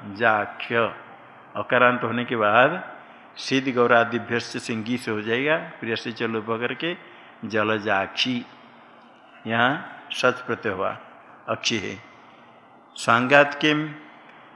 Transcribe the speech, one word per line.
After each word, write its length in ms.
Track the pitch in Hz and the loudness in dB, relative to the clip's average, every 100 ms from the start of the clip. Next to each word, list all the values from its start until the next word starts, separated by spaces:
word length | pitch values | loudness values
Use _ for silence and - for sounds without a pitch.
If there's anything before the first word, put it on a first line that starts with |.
जाक्ष। 680 | 110 98 117 107 101 - - 120 110 - - - - - - 104 | -14 0 2 2 0 -8 -4 0 0 -4 -16 -20 -20 -20 -12 -10
अकारांत 460 | 104 127 123 120 | 0 4 4 4
होने 220 | 117 120 | -2 -4
के 120 | 120 120 | -4 0
बाद 600 | 104 110 139 180 - - - - - - | 4 6 4 2 -8 -16 -20 -20 -20 -14
सिद्ध 380 | - 135 135 | -4 -2 0
गौरादिभ्यश्च 840 | 123 120 120 113 117 104 120 - 127 | 2 4 6 4 0 -2 -4 -4 -8
सिंगी 400 | - 113 107 123 | -6 -6 -4 -4
से 140 | 123 | -4
हो 120 | 107 | -4
जाएगा, 480 | 107 120 143 165 175 - | -2 0 2 0 -2 -10
फिर 120 | 113 | -6
यस्य 200 | 110 123 | -4 -6
च 100 | 110 | -4
लोप 240 | 117 113 107 | -4 -4 -4
करके 500 | 113 120 127 165 180 - - - - | -4 -4 -4 -6 -6 -12 -20 -20 -14
जल 340 | 110 107 107 110 | -4 0 2 0
जाक्षी। 680 | 104 98 92 - 127 123 - - - - - - - - - - 110 | 0 0 0 -2 -2 -2 -6 -16 -20 -20 -20 -20 -20 -20 -20 -14 -4
यहाँ 560 | 113 123 156 190 - - | 2 2 2 -6 -16 -12
सच 300 | - 127 120 | 0 0 0
प्रत्यय 320 | - 117 110 | -4 -6 -4
हुआ, 260 | 92 98 107 - - - - - | -4 -4 -6 -12 -20 -20 -16 -6
अक्षी 300 | 113 - 113 | -4 -2 -4
है। 200 | 104 98 - - - - - - - - - | -4 -10 -16 -20 -20 -20 -20 -20 -20 -20 -20
सांगात 600 | - - 117 127 143 143 | -4 4 4 6 6 6
किम? 400 | - 151 151 156 147 - - - - - | 2 0 0 -2 -10 -18 -20 -20 -20 -20